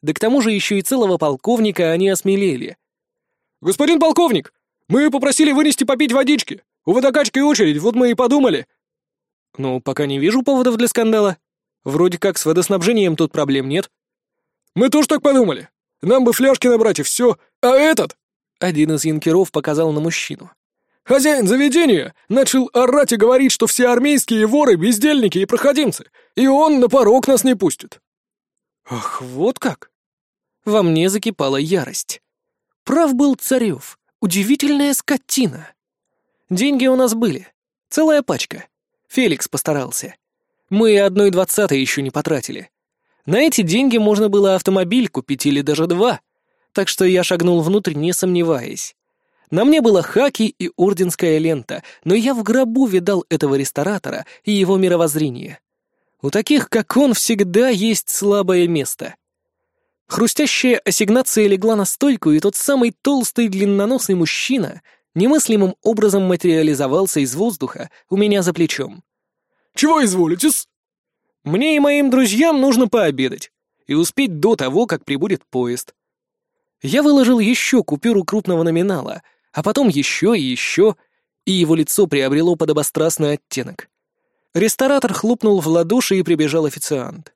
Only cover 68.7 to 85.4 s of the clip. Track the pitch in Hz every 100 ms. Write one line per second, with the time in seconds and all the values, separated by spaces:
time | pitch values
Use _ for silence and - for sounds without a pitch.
68.7 | - 135 101 _ _ _ _ _ _ _
69.7 | - 302 320 247 185 165 180 302 269 -
70.7 | _ _ _ _ _ _ _ - 170 294
71.7 | 302 285 285 277 254 247 214 330 294 269
72.7 | 240 247 240 175 135 131 - - _ _
73.7 | _ _ 143 170 - 269 160 202 226 131
74.7 | 147 226 160 - 139 190 190 _ 127 120
75.7 | 120 - _ _ _ _ _ _ _ _
76.7 | _ 139 214 294 285 247 247 208 247 -
77.7 | 254 185 147 226 214 170 214 190 175 165
78.7 | 165 190 180 - - _ _ _ - 165
79.7 | 226 262 143 135 - 180 226 131 123 -
80.7 | - 208 - _ _ _ _ - 190 165
81.7 | 160 147 - 185 143 135 139 165 170 160
82.7 | 151 147 - 156 - 151 147 _ - 120
83.7 | - - _ _ _ _ _ _ - 214
84.7 | - 262 277 254 180 220 240